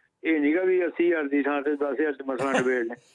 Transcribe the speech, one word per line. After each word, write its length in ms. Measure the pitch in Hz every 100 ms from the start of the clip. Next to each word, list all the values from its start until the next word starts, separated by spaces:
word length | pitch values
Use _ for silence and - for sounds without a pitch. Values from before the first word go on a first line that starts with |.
| _ _
ਇਹ 160 | - 160
ਨੀਗਾ 240 | 147 160
ਵੀ 220 | 185 185 175
ਅੱਸੀ 220 | - 175
ਹਜ਼ਾਰ 200 | 165 143
ਦੀ 160 | 143
ਥਾਂ 180 | 139 143
ਤੇ 140 | 139 147
ਦਸ 240 | 143 127
ਹਜ਼ਾਰ 140 | 156
'ਚ 80 | 135
ਮਸਲਾ 300 | 135 127 135
ਨਿਬੇੜ 340 | 135 127 127 117
ਲੈ। 100 | 120 _